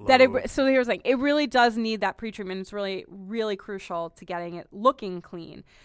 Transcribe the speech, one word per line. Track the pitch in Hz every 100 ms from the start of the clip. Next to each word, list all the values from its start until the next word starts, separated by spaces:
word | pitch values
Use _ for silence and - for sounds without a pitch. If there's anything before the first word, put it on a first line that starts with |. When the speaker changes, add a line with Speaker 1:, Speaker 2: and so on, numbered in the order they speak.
| -
Speaker 1:
that | 247
it, | 262
Speaker 2:
load. | 247 -
Speaker 1:
so | - 269
here's | 262 240
the |
thing. | 196
It | - 254
really | 285 294 285
does | 254 240 220
need | 220 220
that | 196 -
pre-treatment. | 226 208 190 190
It's | 185
really, | 208 196 190 -
really | 196 185 226 220 196
crucial | - 196 - 175 165
to | -
getting | 170 175 170
it | 175 -
looking | 202 240 262 202 180
clean. | - 175 165 - - _